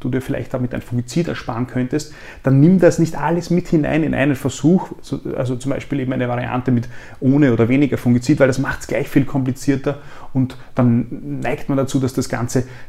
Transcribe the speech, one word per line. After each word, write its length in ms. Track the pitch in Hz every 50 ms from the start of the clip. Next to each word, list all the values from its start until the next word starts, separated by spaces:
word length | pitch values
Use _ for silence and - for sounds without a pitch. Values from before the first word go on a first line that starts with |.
du 80 | - 127
dir 100 | 127 131
vielleicht 340 | 131 - 135 123 120 - -
damit 200 | 127 127 120 131
ein 80 | 127
Fungizid 480 | - - 120 123 123 - - 170 170 -
ersparen 360 | - - - - 117 117 123 123
könntest, 460 | - 127 127 127 147 151 147 - - - - - - - -
dann 160 | 135 135 135
nimm 200 | 143 175 190 180
das 200 | 175 165 - -
nicht 160 | 165 156 -
alles 340 | - 143 156 170 175 170 -
mit 200 | 170 175 175 -
hinein 340 | 175 160 143 131 139 156 160
in 100 | 135 123
einen 220 | 120 131 147 135
Versuch, 540 | 123 - 131 - - - 151 185 180 - - - -
so, 200 | - - 143 - - 139 - -
also 180 | 131 123 127
zum 160 | 123 131 135
Beispiel 300 | 135 - - - 139 139
eben 100 | 127 127
eine 160 | 131 127 123 123
Variante 440 | 120 123 123 117 - 131 - 135
mit 180 | 127 120 117 - - - - - - -
ohne 320 | - 131 139 143 151 131 113
oder 160 | 110 117 113
weniger 280 | 131 139 147 127 117 -
Fungizid, 440 | - 127 120 123 123 - 151 -
weil 60 | 143 127
das 120 | 127 131
macht's 280 | 139 - - - - -
gleich 200 | - - 143 -
viel 160 | - 151 139
komplizierter 760 | 143 - 135 131 127 120 - - 143 139 131 - 147 139 143 - - - - - - -
und 240 | 131 127 127 - - - - -
dann 640 | - 127 120 117 120 117 117 - - - 143 143 135
neigt 300 | 131 123 123 - - -
man 80 | 143 135
dazu, 240 | 135 127 - 135
dass 120 | 131 123 -
das 140 | 139 123 -
Ganze 360 | - 113 117 120 - 135 120 - - - -